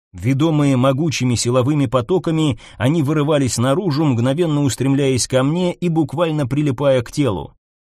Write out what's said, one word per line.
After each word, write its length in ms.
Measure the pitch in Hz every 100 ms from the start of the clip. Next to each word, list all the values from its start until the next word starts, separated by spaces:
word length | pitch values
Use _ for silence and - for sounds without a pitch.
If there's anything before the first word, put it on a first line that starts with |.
| _
Ведомые 640 | 90 95 135 160 151 143 131
могучими 600 | 131 135 165 - 131 117
силовыми 500 | 117 127 123 151 135
потоками, 760 | 127 117 180 170 160 156 117 - -
они 240 | 120 170
вырывались 560 | 139 156 143 151 131 -
наружу, 460 | 127 143 196 139
мгновенно 580 | 160 117 123 139 175 147
устремляясь 640 | 143 - 131 139 139 131 -
ко 140 | 131
мне 320 | 131 165 180
и 140 | - 175
буквально 600 | 160 156 - 170 151 131
прилипая 540 | 143 151 120 143 131
к 100 | 120
телу. 420 | - 135 92 71 - _ _